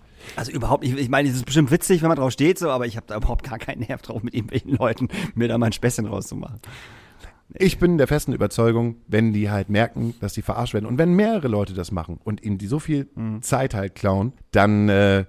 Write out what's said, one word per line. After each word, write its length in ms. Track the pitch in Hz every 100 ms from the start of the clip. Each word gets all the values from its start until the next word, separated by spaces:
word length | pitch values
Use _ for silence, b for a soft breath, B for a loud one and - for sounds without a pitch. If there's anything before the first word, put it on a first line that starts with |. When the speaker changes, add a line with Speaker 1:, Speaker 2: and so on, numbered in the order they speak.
| B B B -
Speaker 1:
Also 160 | 123
überhaupt 320 | 139 107 139
nicht. 140 | 123 135
Ich 100 | 123
meine, 200 | 135 143
es 60 | 127
ist 100 | 120
bestimmt 260 | 151 135
witzig, 300 | 170 - 180
wenn 80 | 160
man 80 | 156
drauf 140 | 131
steht, 260 | - 151 180
so, 100 | 170
aber 160 | 127 120
ich 120 | 113
hab 100 | -
da 80 | 107
überhaupt 340 | - 117 135
gar 80 | 117
keinen 220 | - -
Nerv 220 | 107 -
drauf, 200 | - 110
mit 120 | 117 117
irgendwelchen 400 | 110 120 - 131
Leuten 320 | 123 113 127 B 170
mir 140 | 117 117
da 100 | 117
mein 140 | 113
Späßchen 340 | - 120 - 104
rauszumachen. 540 | 98 - - - 107 B B B B B B B B _
Nee. 80 | - 190
Speaker 2:
Ich 120 | -
bin 220 | 180 165
der 80 | 127
festen 260 | 147 -
Überzeugung, 640 | - 104 - 117 117 117 113 -
wenn 240 | 107 113
die 200 | 104 104
halt 180 | 104 95
merken, 460 | 104 120 - 117 -
dass 140 | 101
die 80 | -
verarscht 320 | - 117 120
werden 140 | 107 101
und 100 | 127
wenn 160 | 170
mehrere 340 | 175 214 220 131
Leute 260 | 104 95 92
das 160 | 85
machen 280 | 87 82 82
und 200 | 110 104
ihnen 140 | 113 95
die 80 | 101
so 120 | 147
viel 280 | 156 143 139 -
Speaker 1:
Mhm. 280 | 113 110
Speaker 2:
Zeit 320 | - 131 135 104
halt 180 | 98
klauen, 400 | - 101 95 113 - -
dann, 380 | 104 104 104 104
äh, 360 | 98 101 98